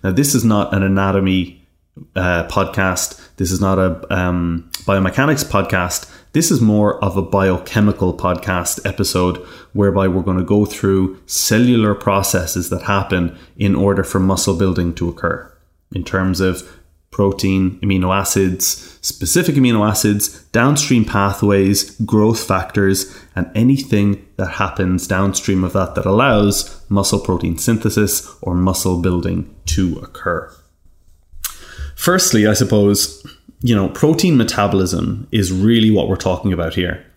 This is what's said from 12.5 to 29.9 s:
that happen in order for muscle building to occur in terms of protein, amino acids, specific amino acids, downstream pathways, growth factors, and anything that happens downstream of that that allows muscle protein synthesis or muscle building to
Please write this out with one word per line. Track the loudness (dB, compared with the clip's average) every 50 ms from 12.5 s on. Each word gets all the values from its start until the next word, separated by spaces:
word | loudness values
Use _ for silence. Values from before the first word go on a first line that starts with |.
| -4 -6 -4 -4
that | -6 -6 -2
happen | -2 -2 -2 0 0 0 0 0 -2 -4 -10 -20 -20 _
in | -2 0 0 2
order | 2 2 2 2 0 -2
for | -2 0 0
muscle | 2 2 0 0 0 -2 0
building | 0 0 0 0 0 -2 -2 -2
to | -4 -6 -6
occur | -6 -4 -4 -4 -4 -4 -8 -18 _ _ _ _ _ _ _ _
in | -10 -8 -8
terms | -4 -2 0 0 0 0 0
of | 0 0 0 -2 -10 -18 -20 -20 -20 _ _ _ _ _
protein, | -2 0 0 0 0 0 -2 0 2 2 0 0 -2 -2
amino | -2 0 0 0 0 0 0
acids, | 0 0 0 0 2 2 0 0 -2 -4 -4 -4 -6 -12 -20 -20 _
specific | -10 -10 -8 -6 -6 0 0 0 0 2 2
amino | 4 4 4 4 2 2
acids, | 2 0 2 2 2 2 2 -2 -6 -8 -14 _ _
downstream | 0 2 4 4 2 2 2 2 2 2 2
pathways, | 2 0 0 0 0 0 0 2 2 4 4 4 4 2 0 -2 -6 -6 -6
growth | -2 2 2 4 4 4 2 0 -2
factors, | -2 -2 -2 -2 -2 0 2 2 2 2 0 -2 -8 -14 -20 -20 -10 _
and | -6 -6 -2 0
anything | 2 4 4 4 2 0 0 0 2 2 2 0 -2 -6 -14 _
that | -6 -6 -6
happens | -2 -4 -4 -4 -2 -2 0 0 0 -2 -2
downstream | -2 -2 0 0 0 -2 -2 -2 -2 0 0 0
of | 0 0
that | -2 -2 -2 -4
that | -4 0
allows | 2 2 2 4 4 4 4 4 2 0 -2 -6 -8 -12 -20 -6 -2
muscle | 0 0 0 0 -2 -2
protein | -2 -2 -4 -2 -2 -4 -4
synthesis | -2 0 0 0 0 0 -2 0 0 0 0 0 -4 -8 -10 -18 _ -6
or | -4 0
muscle | 0 0 0 0 0 -2 -2 -2 0
building | 0 0 0 0 -2 -2 -4 -4 -6 -8 -14 -12 -6
to | -2 0 0 0 0